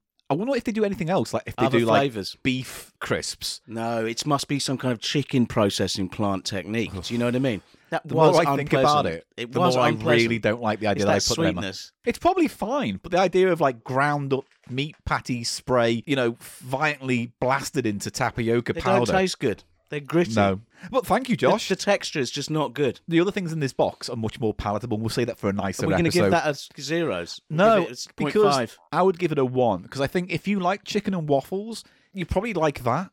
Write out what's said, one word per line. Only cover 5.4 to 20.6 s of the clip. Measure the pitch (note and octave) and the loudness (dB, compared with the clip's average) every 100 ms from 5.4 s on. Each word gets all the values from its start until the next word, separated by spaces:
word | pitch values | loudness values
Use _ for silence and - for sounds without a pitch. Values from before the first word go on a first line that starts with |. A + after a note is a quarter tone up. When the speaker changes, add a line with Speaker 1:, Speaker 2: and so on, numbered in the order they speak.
| A2+ | 2
Speaker 2:
processing | A#2 G#2 - F#2+ - F#2 | 2 2 2 -2 -2 -6
plant | - G2+ F#2+ - | -2 -2 -2 -4
technique. | G2 F2 A2+ F#2 F2+ | -8 -4 -4 -4 -6
Do | E2 | -6
you | A#2 | -2
know | A#2+ | 0
what | B2 | 0
I | |
mean? | C3+ G2 - _ _ | 0 -2 -8 _ _
That | E3 D3+ | -8 -2
Speaker 1:
The | D#3+ | 4
Speaker 2:
was | D#3 | 6
Speaker 1:
more | D3 | 6
I | E3 C#3 | 4 0
think | C#3+ | 0
about | C#3+ D3 D3 G2+ | 2 4 4 0
Speaker 2:
unpleasant. | E2 - - | -4 -10 -12
Speaker 1:
it, | |
Speaker 2:
It | A#2 | -6
Speaker 1:
the | C3 | 2
Speaker 2:
was | F3+ B2+ | 2 4
Speaker 1:
more | A#2+ | 2
I | |
Speaker 2:
unpleasant. | A2+ G#2+ A#2 | 2 2 4
Speaker 1:
really | A#2 A#2 | 4 2
don't | G#2+ A2+ | 0 0
like | A2 G#2 | -2 0
the | G#2+ | 0
Speaker 2:
It's | |
Speaker 1:
idea | G2+ G2+ | 2 2
that | |
I | G2+ | 2
Speaker 2:
that | - | 0
Speaker 1:
put | - | 0
them | B2 | 0
in | F2 | -2
my | |
Speaker 2:
sweetness. | F#2+ - - _ A#3+ | -6 -8 -14 _ -6
Speaker 1:
It's | - | 0
probably | E4+ F#4 D4+ | 2 4 2
fine, | - G3 C#4 A#2 F#2+ | 0 -4 -2 -2 -4
but | - | 0
the | E3+ | 2
idea | F#3+ F#3 F#3 | 4 4 4
of, | E3 | 4
like, | C#3 A#2+ | 2 0
ground | - C3 D3 D3 C#3 | -2 0 0 0 -2
up | C3+ - _ - | -2 -4 _ -8
meat | B2+ D3+ - - | -6 -6 -8 -6
patty | C3+ - A#2+ | -4 -2 -4
spray, | A#2 - - B2+ A#2 A#2 C#3+ | -4 -6 0 4 4 2 0
you | C3+ | 0
know, | A#2+ A#2+ | 0 -2
violently | - - B2+ C3 D3+ C#3 C3 B2 A#2 - | -10 -18 -6 -2 -2 -2 -2 -2 -2 -2
blasted | B2+ C#3 - C#3+ A2 | 0 0 -2 -2 -2
into | G2+ G#2 | -2 -6
tapioca | - A#2+ - A2+ A#2+ A#2+ | -4 -4 -2 0 0 0
Speaker 2:
They | E3 | -2
Speaker 1:
powder. | - A#2+ A#2+ | 0 2 2
Speaker 2:
don't | F#3+ | 2
taste | F#3 - | 0 0
good. | B2+ F#2 _ _ _ | -2 -2 _ _ _
They're | D3+ | -12
gritty. | C3+ E3 F3+ | -2 0 2
Speaker 1:
No. | A3 G3 F#3+ | 4 2 2